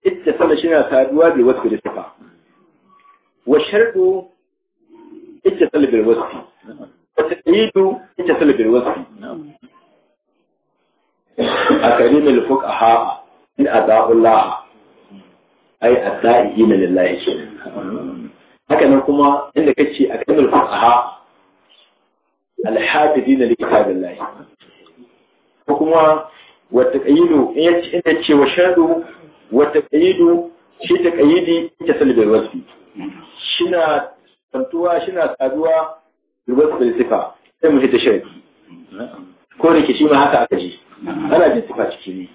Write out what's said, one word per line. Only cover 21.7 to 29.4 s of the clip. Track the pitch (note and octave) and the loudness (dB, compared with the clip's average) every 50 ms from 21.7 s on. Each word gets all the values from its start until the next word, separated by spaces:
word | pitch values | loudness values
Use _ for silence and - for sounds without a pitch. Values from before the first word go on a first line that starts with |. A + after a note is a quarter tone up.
| _ _ _ _ _ _ _ _ _ _ _ _ _ _ _ _ _ - | _ _ _ _ _ _ _ _ _ _ _ _ _ _ _ _ _ -10
al-hafizina | - - A2+ - - - D#3 D3 D3+ D3+ D3+ C3 A#2+ C3+ C3+ C3 B2 | -8 -4 -4 -2 -2 -2 0 0 0 2 0 0 2 0 2 2 2
li | A2+ A#2 | 0 -2
kitabillahi. | - G#2 - - - G#2 F#2+ F#2 F#2 F#2 F2 F2 - - - - - - _ _ _ _ _ _ _ _ _ _ _ - _ _ _ _ _ _ _ _ _ _ _ _ | -4 -2 0 2 2 2 2 -2 -6 -8 -10 -12 -14 -16 -16 -16 -20 -20 _ _ _ _ _ _ _ _ _ _ _ -20 _ _ _ _ _ _ _ _ _ _ _ _
Ko | - C#3+ | -6 -2
kuma | C#3+ D#3 D#3 E3 D#3+ D#3 D#3 D#3 D#3 - - - - - _ _ _ _ _ | -2 0 2 4 4 4 4 2 2 -2 -12 -20 -20 -20 _ _ _ _ _
wa | - B2 B2+ | 0 2 2
taqyidu | B2+ C3+ C3+ - - C#3+ E3 F3 E3+ D#3+ C#3+ B2 - - | 2 0 -2 2 2 4 4 4 4 4 2 0 0 -2
in | D3 D#3+ | 0 2
yace, | F3 E3+ F3 E3+ - | 2 2 0 -2 -4
in | - F3 - | -6 -4 -2
yace | D#3+ D#3 D#3+ - - D3 | -2 -2 -2 0 2 2
wa | C#3+ C3+ | 2 2
shartu | - - F3 F3+ F#3 F3+ F3 D#3+ E3+ - - - - - - - - _ _ | 2 2 0 0 2 2 2 2 2 0 -4 -4 -12 -20 -20 -20 -20 _ _